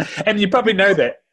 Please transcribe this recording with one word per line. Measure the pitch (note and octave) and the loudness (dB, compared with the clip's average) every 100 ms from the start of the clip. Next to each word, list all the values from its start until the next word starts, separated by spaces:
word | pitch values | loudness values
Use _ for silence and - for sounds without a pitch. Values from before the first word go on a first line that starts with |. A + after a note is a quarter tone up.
| - - | -8 -6
And | F#3 G#3 | -2 0
you | G3 | 0
probably | B3 A3+ | 0 0
know | F#3+ G3 | 2 2
that, | D#3+ A#2+ - _ | 2 0 -4 _